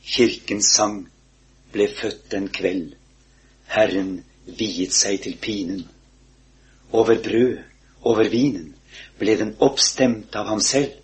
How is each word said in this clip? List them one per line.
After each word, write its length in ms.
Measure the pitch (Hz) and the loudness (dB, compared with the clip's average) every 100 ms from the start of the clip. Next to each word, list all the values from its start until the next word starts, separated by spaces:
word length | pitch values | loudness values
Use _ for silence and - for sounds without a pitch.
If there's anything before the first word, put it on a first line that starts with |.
| - | -6
Kirkens 600 | - 117 - - 104 104 - | 2 2 2 -6 -2 2 4
sang 320 | 107 104 90 _ _ _ _ _ _ | 2 -2 -14 _ _ _ _ _ _
ble 160 | 104 101 | -2 -2
født 460 | - 107 - - 104 | 0 -8 -8 -8 -6
en 160 | 95 | -6
kveld, 420 | - 92 95 78 - _ _ _ _ _ _ _ | -2 -2 -2 -6 -14 _ _ _ _ _ _ _
Herren 560 | - 107 92 95 90 - _ - 90 | 0 2 2 -4 -8 -12 _ -20 -8
viet 340 | 110 87 92 - | -6 -4 -2 0
seg 240 | - 98 | 0 -2
til 160 | 101 87 | -6 -10
pinen. 480 | - 104 87 95 85 _ _ _ _ _ _ _ _ _ _ | -6 -6 -6 -8 -10 _ _ _ _ _ _ _ _ _ _
Over 280 | 113 110 110 | 0 4 4
brød, 340 | 113 113 123 95 - _ _ _ | 2 2 2 0 -12 _ _ _
over 260 | 117 110 110 | 0 4 4
vinen, 420 | 110 143 101 80 - _ - - - | 4 0 0 -10 -20 _ -20 -20 -6
ble 200 | 104 104 | 0 0
den 160 | 107 107 | 0 2
oppstemt 720 | 139 - - - 127 113 104 104 | 2 2 -2 2 2 2 -6 -8
av 120 | 101 | -4
ham 80 | 107 | -2
selv. 280 | 98 135 143 - | 0 0 -2 -6